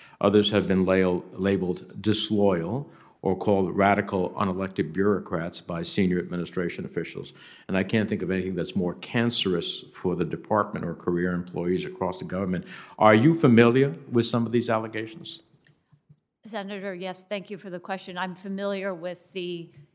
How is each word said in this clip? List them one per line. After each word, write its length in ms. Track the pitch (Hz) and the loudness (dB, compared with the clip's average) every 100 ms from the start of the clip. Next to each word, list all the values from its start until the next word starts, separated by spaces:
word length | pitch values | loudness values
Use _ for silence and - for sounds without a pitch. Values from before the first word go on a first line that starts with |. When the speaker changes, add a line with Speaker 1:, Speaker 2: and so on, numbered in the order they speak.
| - - | -20 -2
Speaker 1:
Others 300 | 101 101 - | 4 4 4
have 180 | 104 90 | 2 2
been 160 | 95 | 2
la-, 380 | 92 95 92 90 - | 4 4 2 0 -4
labeled 720 | - 95 98 90 90 - - | -4 0 0 0 -4 -10 -4
disloyal 840 | 104 101 - 107 101 90 82 120 143 - - _ | 0 0 0 2 4 2 0 -4 -6 -14 -20 _
or 120 | - | 0
called 400 | 92 - 98 92 | 2 4 4 2
radical 560 | - 98 101 101 98 90 | 4 4 4 2 -2 -2
unelected 600 | - 101 92 95 95 85 | -2 -2 -2 -4 -2 -2
bureaucrats 680 | 82 101 95 - 87 85 - | 0 2 2 0 -4 -4 -8
by 200 | - 85 | -8 -6
senior 360 | 82 - 95 90 | -4 0 2 2
administration 640 | 87 87 85 - 87 - | -2 -6 -6 -4 -4 -6
officials. 480 | - - 82 - - - - - - | -8 -6 -8 -10 -14 -16 -20 -18 -4
And 120 | 92 | -2
I 40 | |
can't 280 | 98 113 107 | 0 0 0
think 100 | 104 | -2
of 100 | 87 | -2
anything 240 | 95 92 | -2 -2
that's 220 | 87 85 101 | -4 -4 -2
more 160 | 87 87 | -2 -4
cancerous 920 | - 120 117 113 98 87 82 - - | -4 -2 0 0 0 0 -2 -8 -12
for 200 | - 92 | -6 -4
the 100 | 87 82 | -2 -2
department 580 | 82 - 104 101 90 | -6 -2 0 0 -4
or 100 | 87 | -8
career 380 | 80 - 87 90 | -6 -2 0 0
employees 540 | 87 87 90 87 92 78 | -2 -4 -4 -2 -2 -4
across 320 | - 90 90 | -6 -6 -6
the 80 | 90 | -6
government. 400 | 92 98 90 - - - - | -4 -2 -4 -6 -14 -16 4
Are 160 | 107 | 8
you 200 | 107 135 | 8 8
familiar 600 | 165 139 117 117 123 139 - - | 6 6 8 8 6 2 0 -2
with 140 | 120 117 | 0 2
some 180 | 120 | 0
of 80 | 113 | 0
these 160 | 120 117 | 0 0
allegations? 760 | 113 110 107 110 110 - - _ _ _ _ _ _ _ _ _ _ | -2 -2 -8 -10 -12 -16 -18 _ _ _ _ _ _ _ _ _ _
Speaker 2:
Senator, 500 | 220 214 196 202 196 | -12 -10 -8 -8 -8
yes, 300 | 180 185 185 - | -8 -8 -10 -8
thank 240 | 208 190 | -8 -8
you 80 | 196 | -12
for 120 | 202 | -12
the 100 | 175 | -12
question. 360 | 175 190 190 180 | -8 -8 -8 -8
I'm 180 | 185 | -8
familiar 600 | 175 202 196 202 196 196 | -8 -8 -6 -4 -4 -4
with 380 | 180 175 175 - | -6 -8 -12 -12
the, 380 | 190 180 175 165 - 147 | -10 -8 -8 -12 -20 -20